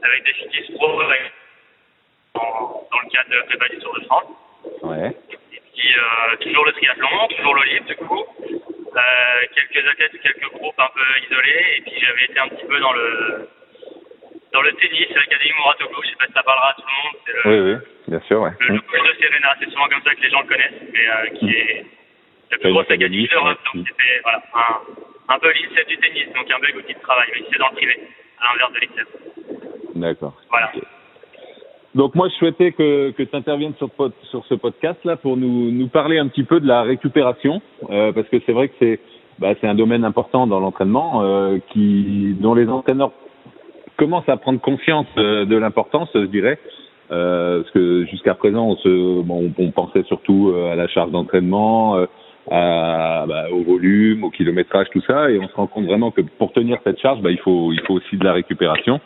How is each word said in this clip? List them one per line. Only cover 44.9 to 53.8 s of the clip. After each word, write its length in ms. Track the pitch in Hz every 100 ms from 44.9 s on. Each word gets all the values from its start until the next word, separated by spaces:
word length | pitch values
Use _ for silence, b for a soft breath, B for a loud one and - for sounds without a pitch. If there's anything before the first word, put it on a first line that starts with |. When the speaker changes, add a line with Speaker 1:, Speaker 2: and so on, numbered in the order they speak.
| 156 139 -
Speaker 2:
euh, 300 | 104 107 101
de 100 | 110
l'importance, 540 | 110 104 107 147 170
je 120 | 113 98
dirais, 320 | 101 98 151 - B B _ _
euh, 520 | 85 87 90 87 87
parce 100 | 82
que 320 | 98 87 87 87
jusqu'à 240 | 92 -
présent, 320 | 95 107 107 113
on 100 | 98
se, 460 | 95 92 90 90
bon, 320 | 87 87 87 85
on, 60 |
on 60 | 90
pensait 320 | - 87 98
surtout, 500 | 90 90 - 98 101
euh, 160 | 90 87
à 40 |
la 120 | 85 87
charge 220 | - 85
d'entraînement, 840 | 87 85 95 90 98 107 113 110 98
euh, 100 | 90 B B B -
à, 760 | 85 87 85 82 82 80 82 76
bah, 200 | 78 80
au 120 | 90
volume, 600 | 85 90